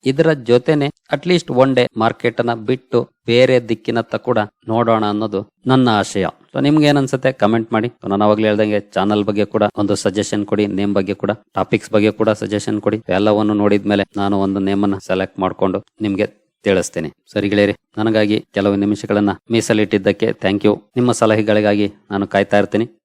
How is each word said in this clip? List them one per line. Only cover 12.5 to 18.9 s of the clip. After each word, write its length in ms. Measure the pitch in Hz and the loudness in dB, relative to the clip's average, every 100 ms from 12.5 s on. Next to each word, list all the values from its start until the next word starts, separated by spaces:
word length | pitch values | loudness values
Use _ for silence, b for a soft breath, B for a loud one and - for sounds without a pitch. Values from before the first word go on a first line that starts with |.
| 104 - 107 | -4 -4 -2
ಕೊಡಿ. 220 | 101 107 - | -2 -4 -2
ಎಲ್ಲವನ್ನು 460 | 95 104 104 104 | 0 2 2 0
ನೋಡಿದ್ಮೇಲೆ 500 | 104 104 101 101 101 98 101 | 0 2 0 0 -2 -2 -4
ನಾನು 240 | 101 101 | -2 0
ಒಂದು 200 | 98 98 | -2 -2
ನೇಮ್ 220 | 98 98 | -2 0
ಅನ್ನ 160 | 101 98 | -2 -4
ಸೆಲೆಕ್ಟ್ 400 | - 92 95 - | -4 -4 -4 -4
ಮಾಡ್ಕೊಂಡು 440 | 92 - 98 95 - _ | -4 0 -2 -2 -8 _
ನಿಮ್ಗೆ 400 | 107 98 107 _ _ _ | -4 -2 -4 _ _ _
ತಿಳಿಸ್ತೇನೆ. 500 | 104 92 85 87 80 _ _ | 0 0 -2 -8 -10 _ _
ಸರಿ 160 | 104 98 | -4 0
ಗೆಳೆಯರೇ, 280 | 104 104 104 _ - | 2 2 0 _ -4
ನನಗಾಗಿ 480 | 110 110 104 107 - | 0 0 0 -2 -2
ಕೆಲವು 220 | 101 101 101 | -2 0 0
ನಿಮಿಷಗಳನ್ನ 540 | 101 | 0